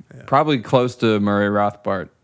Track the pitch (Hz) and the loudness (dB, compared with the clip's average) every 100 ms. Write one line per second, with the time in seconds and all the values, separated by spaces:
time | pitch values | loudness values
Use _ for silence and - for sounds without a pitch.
0 | - - - 135 156 135 - 127 123 - | -20 -20 -2 0 2 -2 0 0 0 0
1 | 113 104 104 101 101 104 104 - 101 95 | 0 2 2 0 0 0 -2 -2 -6 -6
2 | 87 _ | -8 _